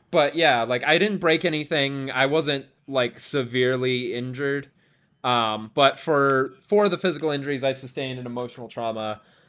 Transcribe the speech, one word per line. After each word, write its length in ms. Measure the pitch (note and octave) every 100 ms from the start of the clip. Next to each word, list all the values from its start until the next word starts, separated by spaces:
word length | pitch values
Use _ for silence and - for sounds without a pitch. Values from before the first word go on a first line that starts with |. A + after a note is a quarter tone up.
| _
But 240 | F3 C#3+ D#3
yeah, 260 | D#3 A#2+
like, 200 | A#2 B2
I 160 | C#3 D#3
didn't 180 | G#3+ F#3+
break 280 | E3+ D#3+ F3
anything. 680 | D3+ D3 D#3 C#3 C#3 C3+
I 160 | B2+ C3+
wasn't, 380 | D#3+ D3 C#3 - _ -
like, 320 | C3+ A#2+ -
severely 920 | - C#3+ A#2+ B2+ B2+ B2+ B2+ B2 A#2+
injured. 560 | A#2 B2+ B2+ C#3+ C#3 C3+ _ _ _ _ _
Um, 480 | B2+ A#2+ A2 G#2+ A2
but 240 | C#3+ C3+ C#3
for, 560 | D#3+ C#3+ C#3 C3+ C3+ - -
for 220 | G#3 G#3
the 80 | E3+
physical 320 | F#3 D3 D#3
injuries 320 | C#3+ C#3 C3+
I 80 | C3+
sustained 480 | C3 C3 - C3 B2+
and 80 | B2
emotional 400 | A#2+ B2 C3 A2+
trauma, 520 | - A#2 A2 A2 G#2+ _ _